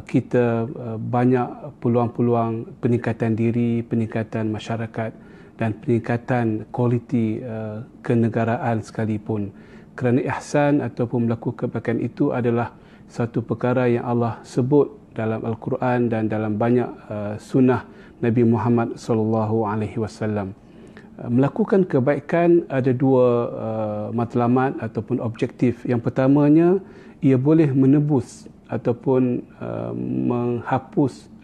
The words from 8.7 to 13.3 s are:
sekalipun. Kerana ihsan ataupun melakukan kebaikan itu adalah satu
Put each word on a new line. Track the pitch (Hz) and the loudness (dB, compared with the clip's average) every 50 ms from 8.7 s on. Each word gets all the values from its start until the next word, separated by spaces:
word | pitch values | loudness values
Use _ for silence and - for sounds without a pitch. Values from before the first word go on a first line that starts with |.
| 117 110 | -2 -2
sekalipun. | - - - - 113 107 107 107 107 - 110 107 101 98 - - - - - - - - - - | -4 -6 -6 -6 -4 -4 -4 -4 -4 -6 -6 -4 -6 -8 -10 -16 -20 -20 -20 -20 -20 -20 -8 -2
Kerana | - 123 120 127 143 135 127 | 0 2 2 2 0 -2 -4
ihsan | - - - - 147 147 143 143 147 | -6 -6 -2 0 2 2 2 2 0
ataupun | - 117 - - 127 117 - 123 117 | 0 -4 -4 -4 -4 -2 -2 0 0
melakukan | 117 117 117 - 131 120 - - 120 | 0 -2 -2 -4 -6 -6 -4 -6 -6
kebaikan | - 117 - - 113 - | -6 -4 -4 -2 -2 -2
itu | - 120 - - 143 143 | -2 -4 -2 -2 0 0
adalah | 127 127 117 120 117 120 117 - - - - - - - - - | 0 0 0 0 0 0 -2 -4 -8 -14 -20 -20 -20 -20 -20 -12
satu | - - 120 117 | -6 -4 -4 -2